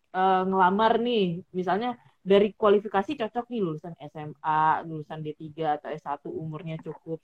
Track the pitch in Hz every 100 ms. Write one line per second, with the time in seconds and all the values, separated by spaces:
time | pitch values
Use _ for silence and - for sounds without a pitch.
0 | _ 185 190 185 185 190 180 196 220 226
1 | 240 233 180 170 - 185 180 190 247 240
2 | _ _ 190 202 208 - 214 202 208 196
3 | 202 302 214 240 233 240 175 156 175 165
4 | 147 156 151 - 160 156 156 131 165 160
5 | 151 156 151 - 156 151 160 147 120 151
6 | 143 147 - - 160 151 160 160 160 -
7 | 165 160